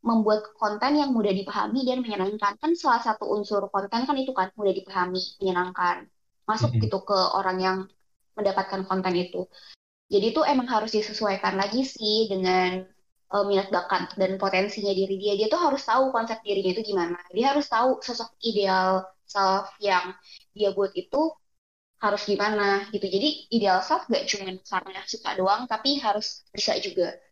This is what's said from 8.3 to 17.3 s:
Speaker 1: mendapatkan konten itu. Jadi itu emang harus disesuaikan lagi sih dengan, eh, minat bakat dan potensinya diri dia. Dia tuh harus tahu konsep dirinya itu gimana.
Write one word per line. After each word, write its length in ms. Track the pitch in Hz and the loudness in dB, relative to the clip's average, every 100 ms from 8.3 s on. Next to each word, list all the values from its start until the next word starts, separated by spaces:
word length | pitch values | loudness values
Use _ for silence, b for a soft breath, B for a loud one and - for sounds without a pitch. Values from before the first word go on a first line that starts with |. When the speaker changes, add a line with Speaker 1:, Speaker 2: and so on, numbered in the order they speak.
| - | -2
Speaker 1:
mendapatkan 480 | 202 196 190 196 190 | 0 0 -2 -4 -2
konten 240 | 190 185 175 | -2 0 0
itu. 320 | 180 180 185 B B - _ _ _ | -2 -6 -10 B B -20 _ _ _
Jadi 140 | 202 220 311 | 2 2 2
itu 60 | |
emang 240 | 302 269 247 | 2 2 2
harus 240 | 226 220 | 0 0
disesuaikan 640 | 214 214 214 214 190 196 190 | -2 -2 -2 -2 0 -2 0
lagi 300 | 202 233 262 | -2 -2 -4
sih 400 | - 214 214 220 | -4 -2 0 2
dengan, 520 | 190 185 185 180 185 185 _ _ _ _ | 0 2 2 2 -2 -8 _ _ _ _
eh, 140 | 202 202 | -2 2
minat 240 | 196 196 | 2 2
bakat 440 | 180 - 185 180 - | -2 0 -4 -4 -2
dan 160 | 190 190 | 0 0
potensinya 500 | 196 185 208 214 202 | 0 0 0 -2 0
diri 240 | 190 190 196 | 0 0 0
dia. 120 | 202 202 | 0 0
Dia 80 | 220 | 2
tuh 80 | 320 | 2
harus 200 | 320 277 - | 2 0 2
tahu 260 | 233 262 | 2 2
konsep 300 | 247 226 220 | 0 -2 -6
dirinya 280 | - 196 190 185 | -2 0 0 -2
itu 80 | 214 | -2
gimana. 280 | 196 170 175 - | -2 -2 -4 -6